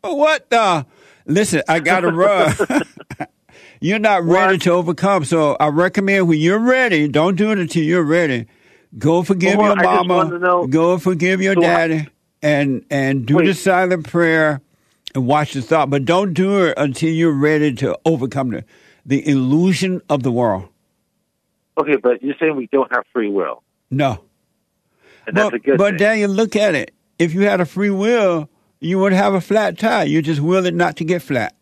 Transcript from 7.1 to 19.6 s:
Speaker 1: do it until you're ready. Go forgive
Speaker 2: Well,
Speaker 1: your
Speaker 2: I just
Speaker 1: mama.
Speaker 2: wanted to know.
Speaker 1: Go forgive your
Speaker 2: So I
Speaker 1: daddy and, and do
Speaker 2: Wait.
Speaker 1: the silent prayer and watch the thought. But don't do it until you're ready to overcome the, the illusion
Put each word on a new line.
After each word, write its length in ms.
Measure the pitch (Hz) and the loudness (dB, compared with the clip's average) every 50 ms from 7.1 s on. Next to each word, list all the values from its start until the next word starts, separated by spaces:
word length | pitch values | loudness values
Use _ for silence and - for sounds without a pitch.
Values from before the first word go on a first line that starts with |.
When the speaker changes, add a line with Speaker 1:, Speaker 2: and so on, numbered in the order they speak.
| 139 147 156 185 190 | 2 2 2 2 0
Speaker 1:
do 160 | 165 214 214 | 0 0 0
it 80 | 220 196 | 0 -2
until 240 | 175 156 - 170 156 | -4 -2 -2 -2 0
you're 200 | 156 175 180 165 | 0 0 0 2
ready. 440 | 143 160 175 170 151 127 117 110 _ _ _ _ _ _ _ _ _ - | 2 0 0 0 0 -2 -4 -6 _ _ _ _ _ _ _ _ _ -14
Go 260 | 113 - 147 165 175 180 | -2 0 0 0 0 0
forgive 340 | - 196 180 175 185 202 | 0 -2 0 2 0 2
Speaker 2:
Well, 100 | 208 214 | 2 2
Speaker 1:
your 120 | 202 202 196 | 2 2 2
Speaker 2:
I 40 | 175 | 2
just 120 | 180 185 - 180 | 0 2 0 0
Speaker 1:
mama. 80 | 180 180 | 0 0
Speaker 2:
wanted 160 | 180 185 180 | 0 0 -2
to 80 | 175 175 | -4 -2
know. 280 | 180 180 180 175 170 | 0 0 0 0 0
Speaker 1:
Go 300 | 127 135 160 165 175 180 | 0 0 0 2 2 0
forgive 440 | 180 - 185 185 156 165 180 190 185 | 0 -2 -2 -2 0 0 -2 0 0
your 120 | 190 196 196 | 0 0 2
Speaker 2:
So 80 | 175 | 2
I 20 | 170 | 2
Speaker 1:
daddy 440 | 170 170 170 165 165 160 156 147 - _ _ _ _ _ _ | 2 2 0 0 0 -2 -4 -6 -8 _ _ _ _ _ _
and, 420 | - 151 147 143 143 139 131 113 - _ | -2 0 0 0 0 -2 -2 -6 -6 _
and 360 | 147 139 135 135 139 135 120 | -4 -2 -2 -2 -2 -4 -2
do 120 | 110 147 | 0 2
Speaker 2:
Wait. 80 | 180 165 | 2 2
Speaker 1:
the 80 | 190 185 | 2 0
silent 520 | - - 196 185 180 185 180 185 170 151 117 | 0 0 0 2 2 2 0 -2 -4 -4 -4
prayer 520 | - 170 170 165 160 160 156 156 147 139 _ _ _ _ _ _ _ _ _ - _ | -2 0 0 2 2 2 2 0 -2 -4 _ _ _ _ _ _ _ _ _ -8 _
and 100 | 135 127 | -4 0
watch 260 | 120 143 151 147 - - | 0 2 0 0 -2 -6
the 80 | 139 | -10
thought. 280 | 123 - 160 156 143 139 | -4 0 0 0 2 0
But 140 | 143 143 135 | 0 -2 0
don't 300 | 120 170 185 202 196 160 | 0 0 0 0 0 0
do 320 | 165 185 196 202 202 180 | 0 0 0 2 2 2
it 80 | 160 131 | 0 0
until 320 | - 147 143 127 - 165 160 | -2 -2 -4 -2 -2 -2 -2
you're 220 | 165 160 165 165 | 0 0 0 0
ready 420 | 147 135 143 151 156 151 151 147 127 | 0 2 0 2 2 2 0 0 -2
to 220 | 107 135 107 - - _ | -2 -4 -4 -4 -2 _
overcome 440 | 160 165 127 127 123 - 139 135 127 | -2 0 0 -4 -6 -4 -4 -4 -4
the, 160 | 104 - - _ _ _ _ _ _ _ _ | -6 -8 -10 _ _ _ _ _ _ _ _
the 200 | 123 139 139 - 151 | -4 -4 -2 0 0
illusion 720 | 143 135 127 127 143 160 | 0 2 2 2 2 2